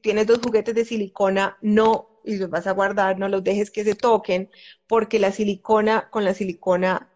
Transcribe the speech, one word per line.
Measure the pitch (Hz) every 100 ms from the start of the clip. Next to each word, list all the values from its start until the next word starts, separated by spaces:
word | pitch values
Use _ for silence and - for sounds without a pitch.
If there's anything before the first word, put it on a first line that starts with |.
tienes | 214 208 220
dos | 240
juguetes | 240 220 214 226
de | 226
silicona, | 226 196 - 196 196 196 -
no, | 214 208 220 220 - _
y | - 202
los | 185
vas | 156 190
a |
guardar, | 190 196 202 190 190
no | 196
los | 196
dejes | 185 202 208
que | - 208
se | 202
toquen, | 247 220 214 180 190 _ - - _
porque | 226 220 220
la | 196
silicona, | 196 208 190 - 214 214 220 -
con | 220 196
la |
silicona | 190 196 170 - 180 185 180 -